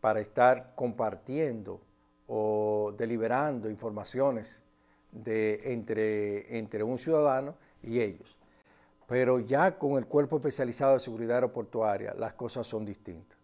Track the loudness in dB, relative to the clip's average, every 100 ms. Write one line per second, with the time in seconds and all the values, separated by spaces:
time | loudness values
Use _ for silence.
0 | 2 0 -2 4 6 6 0 -4 -4 -2
1 | -4 -4 -8 -2 -2 -4 -10 -14 _ _
2 | _ _ -6 -2 2 2 2 2 0 -2
3 | -2 0 2 2 0 -2 -6 -8 -8 -8
4 | -6 0 0 0 -8 -16 _ _ _ _
5 | _ -12 -4 0 2 0 -2 -6 -4 0
6 | 0 0 -2 -4 -6 -8 -6 -4 -2 -4
7 | 0 4 4 2 -2 -10 _ _ -4 0
8 | 0 -4 -18 -20 _ _ _ _ _ _
9 | _ 2 4 2 2 4 4 2 0 0
10 | 2 2 2 0 -2 -2 -4 2 4 4
11 | 2 -6 0 2 2 -2 -6 0 0 0
12 | -4 -6 -8 -6 -8 -6 -6 -6 -6 -10
13 | -14 -16 -18 _